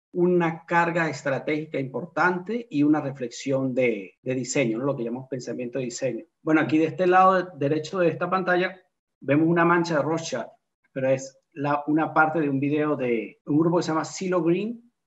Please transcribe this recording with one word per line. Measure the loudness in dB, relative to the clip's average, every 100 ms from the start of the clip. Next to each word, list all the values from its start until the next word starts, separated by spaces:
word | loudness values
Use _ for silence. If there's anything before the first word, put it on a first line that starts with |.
| _
una | 0 2 4 0 -4
carga | -2 0 2 0 -2
estratégica | -4 -4 -4 -2 -4 -4 -6
importante | -6 -8 -8 -2 0 0 -4 -8 -4
y | 0
una | 2 2
reflexión | 0 -6 -10 -8 -4 -2 -2
de, | 0 0 0 -6 _
de | -6 -4
diseño, | -2 -2 0 0
¿no? |
Lo | -2
que | -4
llamamos | -4 -6 -8
pensamiento | -10 -8 -8 -8 -6
de | -8
diseño. | -6 -6 -6 -12 _
Bueno, | 0 2
aquí | 2 2
de |
este | 0 0 4
lado | 6 6 4 0 -2
derecho | -2 -2 -2 0
de | 0
esta | 0 -2
pantalla | -2 0 0 0 -4 _ _ _ _
vemos | 0 2 4
una | 4
mancha | 4 4 2 0
de |
Rorschach, | 0 -2 -4 -6 -8 -14 _ _ _
pero | -4 0
es | 0 -2 -18 _
la, | -6 -2 -2 0
una | 0 2
parte | 2 2 2
de | 0
un | 0
video | 0 0 0
de | 0 0 -2 -4 -10 0
un | 2
grupo | 4 2
que |
se | 0
llama | -2
CeeLo | -4 -6 -2 0
Green | 2 0 -2 -8 _ _